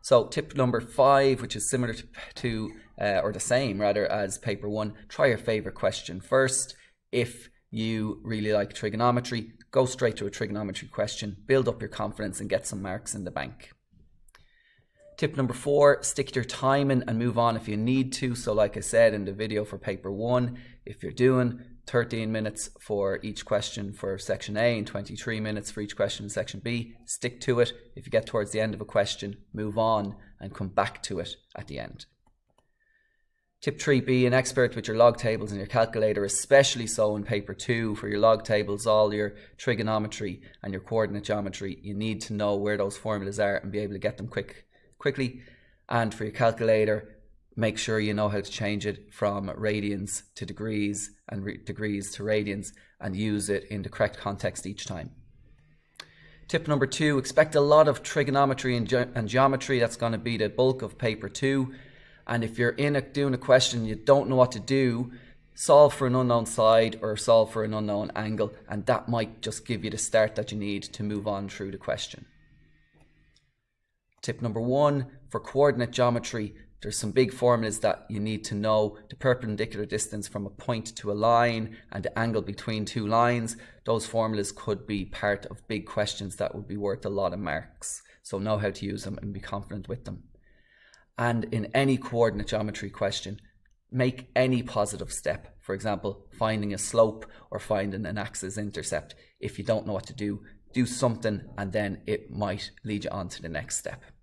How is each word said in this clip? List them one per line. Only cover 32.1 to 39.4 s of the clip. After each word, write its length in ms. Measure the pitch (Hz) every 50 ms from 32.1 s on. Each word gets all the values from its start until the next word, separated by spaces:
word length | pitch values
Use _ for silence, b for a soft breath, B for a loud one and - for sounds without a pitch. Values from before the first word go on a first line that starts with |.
| _ _ _ _ _ _ _ _ _ _ _ _ _ _ _ _ _ _ _ _ _ _ _ _ _ _ _ _ _ _
Tip 160 | - - 127 -
three, 220 | - - 143 127
be 260 | - - 131 127 127
an 80 | 123 123
expert 400 | 131 127 - - - 127 120 -
with 140 | 117 104 -
your 80 | 110
log 220 | 113 117 120 117 -
tables 340 | - 117 110 107 104 104
and 60 | 101 101
your 100 | 95 104
calculator, 560 | - 123 113 113 - 113 107 107 104 104 101
especially 640 | 98 - - - - 139 139 139 - - 120 117 104
so 300 | - - 110 107 104 104
in 80 | 101
Paper 280 | 101 117 104 101 - 95
two 400 | - - - 120 117 113 110 104
for 120 | - - 104
your 120 | 104 104
log 260 | 107 113 110 107 -
tables, 420 | - 110 104 104 98 101 101 - 113
all 260 | 107 107 107 104 104
your 220 | 104 104 101 B B